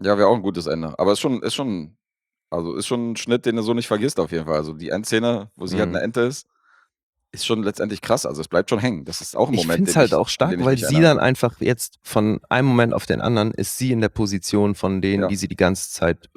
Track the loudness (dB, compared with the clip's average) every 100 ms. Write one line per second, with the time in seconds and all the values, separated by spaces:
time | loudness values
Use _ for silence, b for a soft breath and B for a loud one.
0 | 0 4 4 4 0 -4 -4 -4 -4 0
1 | 2 2 2 -2 -2 -4 -4 -6 -8 -16
2 | _ _ _ _ _ -6 -4 -6 -4 -2
3 | -2 -6 0 0 2 0 0 -2 0 0
4 | 0 -2 -2 -2 -2 -2 -2 -8 -6 -6
5 | -2 0 0 -2 -6 -12 -4 -2 0 -2
6 | -2 0 0 -2 -12 _ _ _ _ _
7 | _ _ _ -8 -2 -2 -2 -4 -4 -6
8 | -2 -2 -2 -6 -2 -2 0 0 0 -4
9 | -8 -10 -6 0 0 2 2 2 2 4
10 | 4 4 0 0 0 0 2 2 2 4
11 | 6 6 2 2 0 0 -2 -2 -4 -12
12 | -4 0 2 0 0 2 4 4 4 2
13 | -2 -2 0 2 0 -2 -6 -4 -2 0
14 | 0 0 -2 -2 -2 2 2 0 -2 0
15 | 0 0 0 -2 -4 2 2 2 -4 -2
16 | 0 0 _